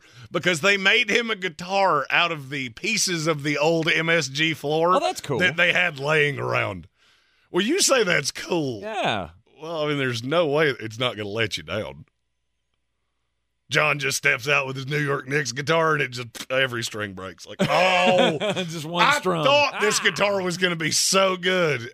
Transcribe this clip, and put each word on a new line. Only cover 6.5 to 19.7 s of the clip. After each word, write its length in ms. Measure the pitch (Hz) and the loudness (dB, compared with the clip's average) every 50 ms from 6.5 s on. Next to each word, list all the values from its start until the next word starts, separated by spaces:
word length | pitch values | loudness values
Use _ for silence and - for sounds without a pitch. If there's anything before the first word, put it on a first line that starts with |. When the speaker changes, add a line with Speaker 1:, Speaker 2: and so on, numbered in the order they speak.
| 120 123 117 107 101 87 82 - _ _ _ _ _ _ _ _ _ _ _ _ | 0 0 0 -2 -4 -8 -12 -16 _ _ _ _ _ _ _ _ _ _ _ _
Speaker 1:
Well, 140 | - 175 202 | -2 -2 0
you 160 | 226 330 392 | 2 2 2
say 240 | - - 269 254 214 | 2 4 4 4 4
that's 260 | 180 165 151 139 - | 2 2 0 0 -2
cool. 480 | - - - - - 170 151 135 120 101 | -6 -8 -6 -2 -2 -2 0 -2 -4 -6
Speaker 2:
Yeah. 480 | 95 214 220 381 294 160 117 101 90 80 85 - _ _ _ 123 | -8 -8 -6 -2 -2 -2 -2 -2 -4 -8 -12 -20 _ _ _ -16
Speaker 1:
Well, 220 | 151 160 170 156 151 | -12 -8 -4 -2 -2
I 40 | 151 | 0
mean, 80 | 147 143 | 0 0
there's 260 | 135 131 120 113 117 | 0 -2 -2 -4 -4
no 240 | 131 151 175 175 147 | -2 0 0 2 2
way 260 | 139 151 160 143 120 110 | 2 2 2 2 0 -2
it's 180 | 110 110 110 113 | -6 -10 -6 -4
not 180 | 127 123 104 101 | -4 -4 -4 -6
gonna 100 | 107 101 | -8 -6
let 280 | 101 113 113 95 - - | -2 -2 -2 -2 -2 -8
you 60 | 78 | -8
down. 420 | 76 90 110 95 67 69 73 - _ _ _ _ _ _ _ _ _ _ _ _ _ _ _ _ _ _ _ _ _ _ _ _ _ _ _ _ _ _ _ _ _ | -6 -6 -4 -4 -6 -10 -14 -18 _ _ _ _ _ _ _ _ _ _ _ _ _ _ _ _ _ _ _ _ _ _ _ _ _ _ _ _ _ _ _ _ _
John 300 | 123 151 151 151 147 147 | 0 2 2 2 0 0
just 180 | 135 135 - - | -2 -2 -4 0
steps 320 | - 143 139 127 113 143 | 2 0 0 0 0 0
out 180 | 143 143 135 131 | 0 0 0 -2
with 80 | 131 | -6
his 120 | 135 135 131 | -8 -6 -4
New 120 | 151 147 | -2 -2
York 300 | 147 139 143 135 131 131 | 0 0 -2 -2 -2 -2
Knicks 240 | 139 151 147 120 117 | -2 -2 -2 -2 -6
guitar, 400 | 131 143 139 160 165 165 156 151 | -6 -2 2 2 4 4 4 2
and 80 | 147 | 2
it 100 | 143 127 | 0 -2
just, 400 | 123 123 123 113 - - - - | -4 -10 -10 -10 -12 -14 -8 -2
every 320 | 131 131 135 131 120 113 113 | 0 2 2 2 0 -4 -6
string 300 | - - 107 104 101 95 | -6 -4 -6 -6 -6 -6
breaks. 340 | 92 92 95 90 - - - | -10 -10 -12 -12 -14 -16 -16
Like, 80 | 104 - | -2 -2
Speaker 2:
<laughs> 40 | |
Speaker 1:
oh, 760 | 196 147 143 160 180 185 185 180 180 185 185 180 - 170 160 147 196 208 185 175 185 | 0 2 2 2 4 4 4 4 4 4 4 4 4 2 2 -2 -4 -4 -4 -4 -4
Speaker 2:
Just 180 | 165 160 170 139 | -6 -8 -8 -8
one 220 | 160 170 175 214 | -6 0 2 4
Speaker 1:
I 80 | 254 294 294 | 4 4 2
Speaker 2:
strum. 260 | - 185 180 165 151 | 2 0 0 2 2
Speaker 1:
thought 340 | 262 285 294 285 269 | 4 4 4 2 0